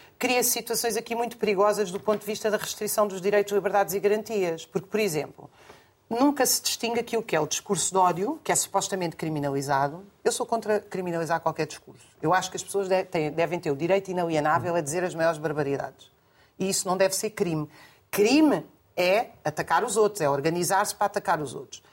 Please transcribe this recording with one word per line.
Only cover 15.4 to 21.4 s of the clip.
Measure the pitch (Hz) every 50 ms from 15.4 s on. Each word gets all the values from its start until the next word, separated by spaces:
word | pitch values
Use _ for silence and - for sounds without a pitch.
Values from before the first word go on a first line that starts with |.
| 151 160 151 151 147 139 139 135 - 131 - - - - _ _ _ _ _ _ _ _ _ -
E | 190 190
isso | 190 - -
não | 190 180 185
deve | 190 190 190
ser | - - 214
crime. | 214 - 202 180 160 156 151 - - - - - - _ _ _
Crime | - - 208 214 262 302 311 294 214 165 - - - _ _ _ _ -
é | 180 180 190 220 254 - - - -
atacar | 151 151 - 165 - 165 175 202
os | 247 185
outros, | 226 214 202 208 -
é | 156 139
organizar-se | 143 139 135 160 165 175 175 147 196 190 208 202 -
para | - 208
atacar | 202 - 202 - - 175 160